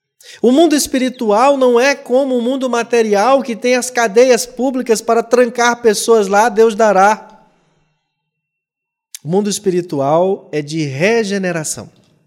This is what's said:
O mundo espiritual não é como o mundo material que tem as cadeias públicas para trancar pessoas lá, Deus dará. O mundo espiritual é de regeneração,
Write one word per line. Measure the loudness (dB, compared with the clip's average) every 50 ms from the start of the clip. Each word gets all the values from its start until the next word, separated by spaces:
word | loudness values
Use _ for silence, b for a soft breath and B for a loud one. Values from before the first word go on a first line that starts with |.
| _ _ _ _ B B B B B
O | 2 4
mundo | 4 4 4 2
espiritual | 0 -2 -2 -4 -2 -2 -4 -4 -4 -2 0 2 2 4 2 2
não | 2 2 2 2 2
é | 2 0 0
como | -2 -4 -2 -2 0 0 0 -2
o | -2 -2
mundo | -2 -4 -4 -4 -4
material | -2 -4 -4 -2 0 0 0 0 0 0 2 2 2 0 0
que | -2 -8
tem | -4 -2 -2 -2
as | -2 -2 -4
cadeias | -4 -2 -2 0 4 4 4 4 4 2 0
públicas | -6 -8 -6 -4 -4 -4 -4 -2 -2 -2 -2
para | 0 -2 0 0 0
trancar | 0 2 2 2 0 0 -2 0 0 0 0
pessoas | 0 0 0 0 0 2 2 2 2 2
lá, | 2 2 2 2
Deus | 2 2 2 2 2
dará. | 2 2 2 4 4 4 4 2 0 -4 -16 -20 -20 _ _ _ _ _ _ _ _ _ _ _ _ _ _ _ _ _ _ _ _ _ _ _ _ _ _ _ _ _ _ _ _ _ _ -20 -16 -8
O | -4
mundo | -4 -2 -2 -2
espiritual | -4 -6 -4 -2 -2 -2 -4 -4 -4 -4 -2 0 0 0 0 0 -2 -6 -8 -10 -8
é | -8 -8
de | -8 -6 -6 -6
regeneração, | -6 -4 -2 -2 0 0 0 -2 -4 -4 -6 -6 -6 -6 -6 -8 -10 -10 -12 -14 -18 _ _ _ _ _ _ _